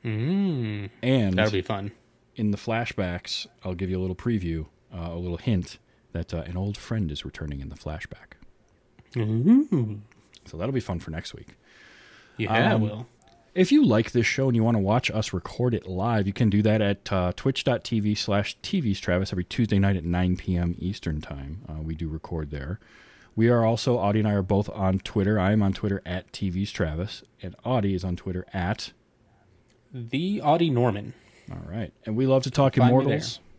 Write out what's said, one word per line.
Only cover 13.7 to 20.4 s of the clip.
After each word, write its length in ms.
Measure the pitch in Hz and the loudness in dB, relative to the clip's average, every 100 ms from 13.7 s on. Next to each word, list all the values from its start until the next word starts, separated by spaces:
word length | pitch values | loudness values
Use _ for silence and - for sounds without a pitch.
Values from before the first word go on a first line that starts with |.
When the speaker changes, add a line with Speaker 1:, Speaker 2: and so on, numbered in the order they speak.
Speaker 2:
you 120 | 294 | 6
like 280 | 254 113 117 | 6 4 4
this 140 | 120 113 | 0 0
show 220 | - 135 | 2 2
and 60 | 117 | 4
you 60 | |
wanna 160 | 113 113 | 4 2
watch 320 | 95 113 - | 4 2 2
us 220 | - - | -2 -2
record 420 | 92 - - 123 | -4 -6 -2 0
it 120 | 113 - | 0 -4
live, 380 | 92 104 113 98 | -4 0 2 0
you 60 | |
can 180 | 98 113 | 2 4
do 120 | 101 | 6
that 180 | 107 107 | 4 4
at, 280 | 101 101 - | 2 0 -2
uh, 200 | 98 90 | 0 0
twitch 300 | - 139 135 | 0 -2 0
dot 180 | - 123 | 0 -2
T 160 | - 113 | 0 0
V 140 | 104 | 0
slash 420 | 104 - 101 101 - | 0 0 0 -2 -8
T 180 | - 190 | -4 -2
V's 200 | 123 98 | 0 -2
Travis 320 | - 90 98 | 0 0 0
every 120 | 92 | -4
Tuesday 340 | 90 - 113 101 | -4 -2 2 4
night 180 | 98 95 | 2 2
at 80 | |
nine 320 | 80 87 90 | 0 0 2
P 200 | 92 | 0